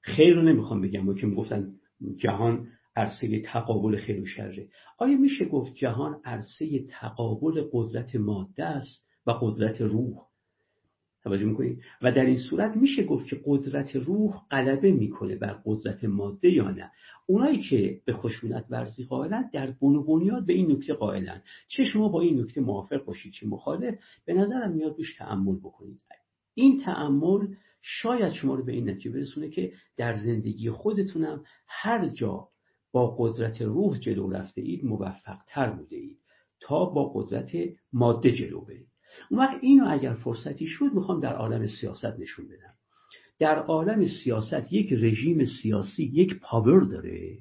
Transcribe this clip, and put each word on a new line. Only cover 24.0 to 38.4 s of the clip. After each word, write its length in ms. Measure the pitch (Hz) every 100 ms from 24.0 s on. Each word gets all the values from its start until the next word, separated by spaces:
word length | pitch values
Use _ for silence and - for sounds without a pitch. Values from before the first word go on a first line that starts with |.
| _ _
به 100 | -
نظرم 380 | 175 202 254 220
میاد 220 | 160 156 151
روش 180 | - -
تأمل 400 | - 98 98 92
بکنید. 440 | - _ - - _ - _ _ _
این 260 | - 269 262
تأمل 680 | - - 147 139 165 196 196 - _ _
شاید 520 | - - 226 247 185
شما 220 | - 135
رو 100 | 131
به 80 | 123
این 180 | 120 101
نتیجه 200 | 95 117
برسونه 400 | 127 139 147 156
که 220 | 185 185 - _ -
در 180 | 120
زندگی 560 | 110 110 113 110 107 113
خودتونم 760 | 110 208 202 190 160 156 147 - _ _
هر 420 | - 208 233 175
جا 400 | - 110 95 - _ _ _ _
با 240 | 127 120 120
قدرت 440 | 117 113 113 110
روح 360 | 110 131 202 135
جلو 320 | - 98 98
رفته 300 | 95 95 -
اید، 240 | - -
موفق 540 | 131 107 95 - - 95 _
تر 240 | 147 123
بوده 260 | 107 - -
اید 220 | - - _ _ _ _
تا 240 | - 147
با 280 | 180 143 -
قدرت 360 | - - 120 123 165 - - _
ماده 400 | 123 120 117 -
جلو 280 | -